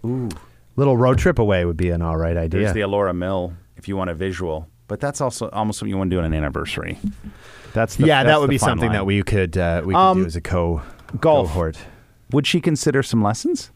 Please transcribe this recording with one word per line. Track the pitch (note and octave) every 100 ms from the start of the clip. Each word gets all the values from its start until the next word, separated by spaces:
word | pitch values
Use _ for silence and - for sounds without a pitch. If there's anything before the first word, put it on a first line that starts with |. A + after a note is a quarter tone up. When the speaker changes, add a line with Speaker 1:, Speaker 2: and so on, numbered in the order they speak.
Speaker 1:
Ooh. | A#2 B2+ A#2+ E2+ - _ _ -
Little | C#3 B2
road | B2+ C3
trip | F#3 C3+
away | G#2 F#2
would | F2 E2
be | F2+
an | E2+
all | E2 D#2+
right | E2 E2+
idea. | E2 F2+
Speaker 2:
There's | G#2
the | F#2+
Elora | G2 G2+ G2 F2+
Mill | F2+ F#2+ F2+ E2+ _ -
if | -
you | F#2+
want | F#2
a |
visual. | D#2+ F#2+ F2 F2+ D#2 D#2+ _ -
But | G#2
that's | C#3 -
also | C3+ - A2+
almost | G#2 G#2+ G#2
something | G#2+
you | F#2+
wanna | F#2+
do | F#2
on |
an | D#2+
anniversary. | D#2 D2 D2 D2 - E2 - G#3 - - - - - -
That's | A2 A2+ -
the, | D3+
Speaker 1:
Yeah, | C#3+
Speaker 2:
that's | D3
Speaker 1:
that | D3+
would | C#3
Speaker 2:
the |
Speaker 1:
be | C#3
Speaker 2:
fine | -
Speaker 1:
something | A#2 A#2
Speaker 2:
line. | G#2
Speaker 1:
that | G2
we | G2+
could, | F#2+ G2+ F#2 F2+
uh, | E2+ E2+
we | E2+
could | E3
Speaker 2:
Um, | F#3+ F#2
Speaker 1:
do | F2+
as | E2
a |
co-, | - F2+ E2+ E2 - - - A#2
Speaker 2:
golf. | E3 D3 F#2
Speaker 1:
cohort. | F2 E2 - - - _ _ _
Speaker 2:
Would | C#3+ C#3
she | F3
consider | - D3+ - C#3
some | B2 A#2
lessons? | G#2 A#2+ D#4 E4+ -